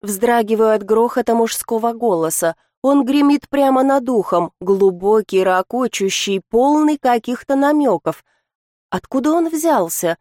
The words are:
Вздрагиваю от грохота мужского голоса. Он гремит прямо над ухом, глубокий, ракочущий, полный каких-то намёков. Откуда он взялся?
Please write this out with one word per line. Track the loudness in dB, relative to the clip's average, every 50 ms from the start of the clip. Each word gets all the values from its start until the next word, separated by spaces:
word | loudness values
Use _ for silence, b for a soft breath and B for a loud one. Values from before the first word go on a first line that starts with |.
Вздрагиваю | -8 -8 -4 -2 0 0 2 0 0 0 0 2 2 2 2
от | 0
грохота | 0 0 0 2 2 0 0 -2 -2 0 0
мужского | 0 0 -2 -2 -8 -8 -6 -4 -2 -2 -4
голоса. | -4 -2 -2 -2 0 0 -2 -2 -2 -2 -2 -4 -4 _ _ _ _ _
Он | 0 2 2 2 2
гремит | 2 2 2 4 4 2 0 -2 _
прямо | -2 0 2 2 2 2 2
над | 2 2 0 0 0
ухом, | -2 -2 0 0 -2 -2 -2 -4 _ _
глубокий, | -2 -2 2 4 2 2 2 0 0 2 2 2 0 0 -2 0 2
ракочущий, | 2 0 0 -2 _ -4 -4 -4 -4 -2 -4 -4 -4 -4 -4 -4 -4 -4 -4 -6 _
полный | 0 2 2 2 2 2 2 0 0 0
каких-то | 0 0 0 0 -2 -6 -8 -8 -4 -2 0
намёков. | 0 2 2 2 2 2 0 0 0 _ -6 -8 -8 _ _ _ _ _ _ _ _ _ _ _ _ _ _
Откуда | -8 -8 -8 -4 -6 -2 0 0
он | 0 0 0 -2
взялся? | -4 -2 0 0 0 0 0 -2 -4 -4 -4 -4 -4 _